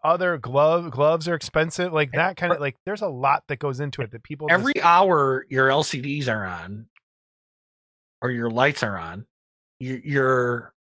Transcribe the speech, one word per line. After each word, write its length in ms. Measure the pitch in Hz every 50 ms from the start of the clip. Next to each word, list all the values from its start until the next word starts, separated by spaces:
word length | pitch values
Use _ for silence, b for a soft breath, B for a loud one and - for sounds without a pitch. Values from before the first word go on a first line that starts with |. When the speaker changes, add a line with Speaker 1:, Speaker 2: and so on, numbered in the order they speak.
| -
Speaker 1:
other 340 | 151 170 175 185 180 170 139
glove, 520 | 113 123 127 139 147 156 165 175 175 160
gloves 380 | 117 123 143 151 165 165 156 175
are 60 | 170
expensive. 580 | 151 - - - 156 160 165 - - 180 180
Like, 180 | 160 156 147 131
Speaker 2:
And 80 | 120 143
Speaker 1:
that 160 | 170 190 180
kinda, 180 | - 175 175 170
Speaker 2:
per- 40 | 151
Speaker 1:
like, 160 | 143 139 131 _ _
there's 160 | 185 208 202
a 60 | 214 180
lot 360 | 135 123 131 135 143 151 - -
that 100 | 143 -
goes 220 | 147 143 131 127
into 220 | 147 143 - -
it 80 | 123 107
that 100 | 117 110
people 260 | - - 151 139 151 151
Speaker 2:
Every 220 | 170 185 220 269 285
Speaker 1:
just 120 | - 170
Speaker 2:
hour 580 | 170 170 180 196 190 175 151 139 135 131 131 - -
your 220 | 135 131 135 135
L 120 | 135 151
C 180 | 151 - - 135
Ds 280 | 127 143 139 147 139 127
are 160 | 110 107 98
on 440 | 92 90 85 85 92 104 107 110 - _ _ _ _ _ _ _ _ _ _ _ _ _ _ _ _ _ _ _ _ _ _ _ _ _ _
or 80 | - 127
your 200 | 123 120 117 117
lights 320 | 113 120 131 147 143 -
are 140 | - 107 98
on, 300 | 87 82 82 85 101 120 - _ _ _ _ _ _ _ _ _ -
you, 220 | 127 123 131 123
you're, 720 | - 151 143 139 131 131 131 123 123 123 123 120 - - _ _